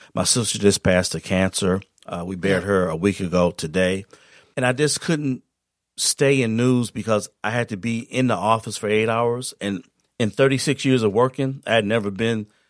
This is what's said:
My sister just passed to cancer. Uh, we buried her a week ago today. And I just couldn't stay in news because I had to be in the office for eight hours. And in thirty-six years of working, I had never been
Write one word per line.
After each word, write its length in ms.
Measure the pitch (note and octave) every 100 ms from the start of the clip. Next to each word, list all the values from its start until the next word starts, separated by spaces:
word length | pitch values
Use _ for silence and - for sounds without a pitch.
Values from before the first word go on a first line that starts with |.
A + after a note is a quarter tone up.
| -
My 120 | -
sister 340 | F#2 B2+ G#2+ G#2+
just 240 | G2+ F#2+
passed 300 | - F2+ F#2
to 80 | -
cancer. 640 | - F#2+ F#2+ - F#2+ F#2+ - _
Uh, 200 | - F2 F2
we 80 |
buried 300 | F#2+ F#2+ F#2
her 240 | G2 F#2+ F2+
a 80 | D#2+
week 240 | G2+ F#2
ago 320 | F2+ F2+ F2
today. 520 | - D#2+ F2+ F#2 F#2+ - - _ - _ -
And 100 | B2
I 60 |
just 280 | B2+ D3 -
couldn't 440 | - D#3 C#3 B2+ _ _ _ _ _ -
stay 460 | - - C#3 C#3
in 140 | A2+ A2
news 340 | B2 B2 A2+
because 380 | A#2 G#2+ G#2+ - _
I 60 | G#2
had 180 | A#2+ A2+
to 80 | G#2
be 240 | A2+ A#2
in 260 | - B2 B2+
the 80 |
office 420 | F#2+ G#2 A2+ A2+ -
for 120 | G#2
eight 200 | G#2+ A2+
hours. 460 | A2+ A#2+ B2 - -
And 240 | G2+ F#2+ - _ _ -
in 120 | A2
thirty-six 540 | - C3+ C3+ - C3+
years 200 | C3+ B2+
of 80 | G#2+
working, 500 | G2+ B2+ - C3+ C3+
I 100 | - A2+
had 80 |
never 260 | G#2 A2+ G2+
been 380 | F#2+ A2+ A2 G#2 _